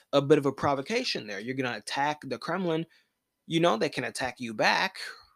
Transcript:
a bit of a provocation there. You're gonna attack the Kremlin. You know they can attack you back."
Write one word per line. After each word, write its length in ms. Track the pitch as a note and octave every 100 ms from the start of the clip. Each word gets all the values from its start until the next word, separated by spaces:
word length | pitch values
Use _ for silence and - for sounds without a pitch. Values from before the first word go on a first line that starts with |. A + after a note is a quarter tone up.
| _
a 80 | C#3
bit 160 | C#3 D3+
of 80 | C#3
a 60 |
provocation 760 | C3 D#3 C#3 C#3 A#3 B3+ - G#2+
there. 140 | G2
You're 160 | A2+ C3
gonna 220 | B2+ A2
attack 440 | - C#3+ D3 D3
the 140 | C3+ A#2
Kremlin. 480 | - F3+ F3+ D#3+ E3 _ _ _ _ _ -
You 120 | E3
know 160 | E3+ A3
they 140 | D#3
can 140 | -
attack 360 | A#2 - C3 -
you 140 | A#2
back." 460 | A2 F3+ G#3+ F#3+ - - - -